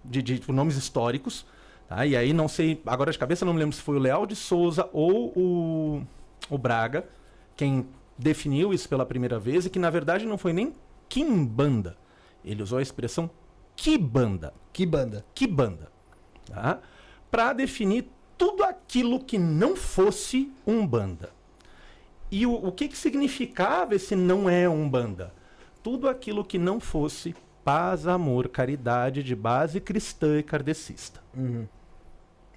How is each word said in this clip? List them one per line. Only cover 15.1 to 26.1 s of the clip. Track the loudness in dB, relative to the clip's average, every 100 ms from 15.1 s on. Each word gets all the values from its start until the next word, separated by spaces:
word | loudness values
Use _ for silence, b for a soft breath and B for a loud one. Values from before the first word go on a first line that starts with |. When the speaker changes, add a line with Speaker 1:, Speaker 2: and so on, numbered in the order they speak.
| -6 -14
Speaker 1:
Kibanda, | -4 0 2 0 -2 -14 -20 -20 -20 -20 -20 -16
tá? | -4 -2 -4 B B B B -4
Pra | 0 0
definir | 0 -2 -2 0 0 -2 -16 -20 0
tudo | 0 2
aquilo | 0 -2 -2 0 2 0
que | 0 0
não | 2 4 2
fosse | 2 0 4 4 2 -2 -2 -2 -4
Umbanda. | -2 0 2 0 -2 -6 -14 -18 -20 -20 B B B B B -16 -6
E | 0 0
o, |
o | 0 -4
que | -4 -6
que | -2
significava | -2 0 0 -2 -6 0 0 2 2 0
esse | 2
não | 2 4 4 4
é | 4 4
Umbanda? | 2 2 0 -2 -6 -10 -14 B B B -12
Tudo | -6 -2
aquilo | -2